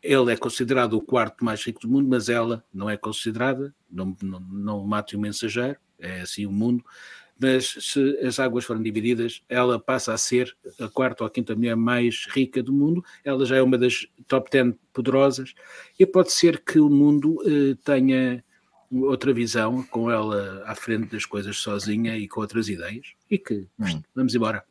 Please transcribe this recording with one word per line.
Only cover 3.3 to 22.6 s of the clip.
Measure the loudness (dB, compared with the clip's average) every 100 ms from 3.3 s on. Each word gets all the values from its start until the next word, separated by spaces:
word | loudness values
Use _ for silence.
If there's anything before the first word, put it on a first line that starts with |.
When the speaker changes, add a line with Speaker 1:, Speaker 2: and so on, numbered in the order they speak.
| -2 -2 -2 -8 _ _
Speaker 1:
não, | -8 -8 -6
não, | -10 -10
não | -12 -8 -6 -6 -4
mate | -4 -6 -6
o |
mensageiro, | -6 -6 -6 -4 -4 -6 _ _
é | -12 -12
assim | -10 -8 -4
o |
mundo. | -2 0 0 -4 -20 -20 -20 _ _
Mas | 2 2 0 -8
se | -6 0 0 0 -4
as | -2
águas | -2 -2
forem | -4 -4
divididas, | -4 -2 -2 -2 -2 -6 _
ela | 0 2 0
passa | -2 -4 -2
a | -4
ser | 0 0 0 -8 -20 -12
a | -8
quarta | -2 -2 -2
ou | -6
a |
quinta | -4 -4
mulher | -2 0 2
mais | 2 2 0 -2 -6
rica | -2 -2 -2
do | -2
mundo. | 2 2 0 -4 -12
Ela | -4 -2
já | 2 4
é |
uma | 4 4
das | 2 0 -8 _ -2
top | -2 2
ten | 2 2 0 _
poderosas | -6 0 4 4 2 -10 -16 -20 -20 -20 _
e | 6
pode | 6 4
ser | 4 4 2
que | 2 6
o | 6
mundo, | 8 6 6 2 0 2
eh, | 4 2 0
tenha | 0 4 4 4 0 -4 _ _ _ _ _
outra | -2 0 0 2
visão, | 0 0 0 0 -2 -4
com | -4 0
ela | 0 0 -2 -4 -10 -12
à |
frente | -12 -4 -4 -4
das | -8 -8
coisas | -8 -8 -8
sozinha | -6 -6 -4 -2 -2 -4
e | -8
com | -8
outras | -4 -4